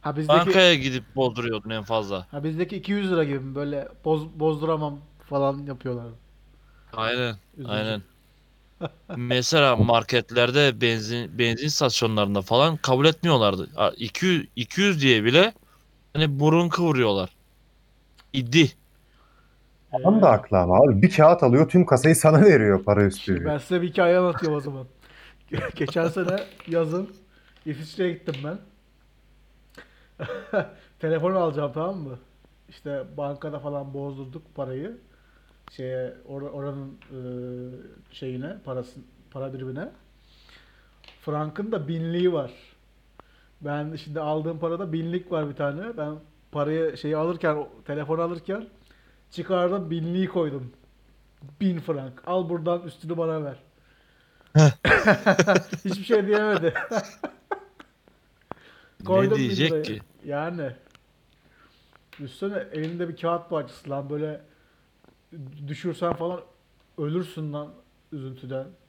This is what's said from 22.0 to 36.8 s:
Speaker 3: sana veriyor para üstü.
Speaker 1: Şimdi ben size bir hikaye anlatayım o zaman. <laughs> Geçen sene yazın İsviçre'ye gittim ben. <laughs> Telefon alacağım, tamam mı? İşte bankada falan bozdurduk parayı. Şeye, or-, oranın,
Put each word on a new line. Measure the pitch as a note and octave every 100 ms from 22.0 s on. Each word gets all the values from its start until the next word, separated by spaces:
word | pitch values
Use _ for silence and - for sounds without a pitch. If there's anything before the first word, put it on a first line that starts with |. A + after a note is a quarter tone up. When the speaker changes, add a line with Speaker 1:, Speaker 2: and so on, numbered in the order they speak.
| C#3+ E3
Speaker 3:
sana | D#3 D#3
veriyor | G#3 D3 G#2+ F#2+
para | G2+ G2+ G2+
üstü. | F#2+
Speaker 1:
Şimdi | - F2+ E2+
ben | D3
size | - F3+
bir | F3
hikaye | - F3 F3+
anlatayım | F3+ E3 E3 D3
o |
zaman. | C#3+ C3+ B2+ _ _ - - _ _
<laughs> | - - -
Geçen | C#3+ F3 E3
sene | E3 F3 F#3+ F#3+ - -
yazın | E3+ D#3+ E3+ G#3+ - _ _ _ _ D#3
İsviçre'ye | C#3+ D#3 - F3+
gittim | E3 - C3+
ben. | C#3+ G3 - _ _ _ _ _ _ _ _ _ _ - - _ _ _
<laughs> | - - - G#3 - - _ _
Telefon | D#3+ D#3+ E3+ F#3+
alacağım, | E3+ C#3+ D3
tamam | C#3 E3+ F#3+
mı? | C#3+ B2+ _ _ _ _ _
İşte | - D3 C#3 B2+ D3
bankada | C#3+ C#3+ D#3 D3
falan | C#3+ C#3+ C#3
bozdurduk | C#3 C#3 C3+ C3+ D3+ _ -
parayı. | C3 C3 F3 A#3 _ _ _ _ _ _ -
Şeye, | - B2+ B2+ B2+ B2+ -
or-, | C#3 C#3+
oranın, | C#3+ C#3 C#3